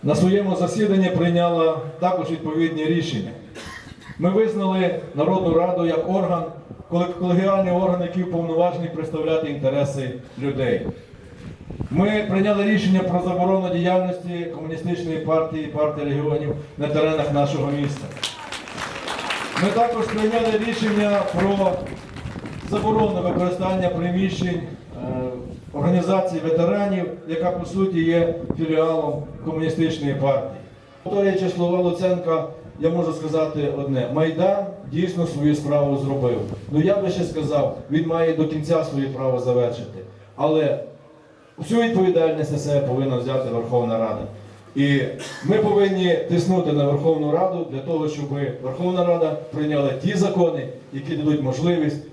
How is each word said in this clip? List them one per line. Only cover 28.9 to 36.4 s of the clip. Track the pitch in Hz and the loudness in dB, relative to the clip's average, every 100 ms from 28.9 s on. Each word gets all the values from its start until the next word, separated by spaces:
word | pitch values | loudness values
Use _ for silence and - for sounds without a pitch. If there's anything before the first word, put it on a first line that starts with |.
| 160 151 147 143 - | 2 0 -4 -8 -10
Комуністичної | 160 160 160 - 160 - 143 | -6 -2 -2 0 0 0 -2
партії. | 131 139 135 - - - - - - | 0 2 2 0 -10 -16 -20 -20 -14
Повторюючи | - 202 196 185 185 | -4 2 2 2 0
слова | 175 175 180 | 0 2 2
Луценка, | 175 170 185 175 165 160 - - - - | 2 2 2 2 0 0 -2 -10 -16 -2
я | 156 | 0
можу | 175 160 | 2 0
сказати | - - 160 156 151 143 139 | -2 -2 0 0 0 -2 -2
одне. | 139 131 117 | -2 -2 0
Майдан | 143 160 156 185 202 - - 131 | 2 0 4 2 2 -2 -8 -8
дійсно | 139 180 175 160 | -2 -2 0 -2
свою | 143 147 | 2 2
справу | 147 143 147 143 139 | 2 2 2 2 0
зробив. | 139 135 123 120 | 0 0 0 0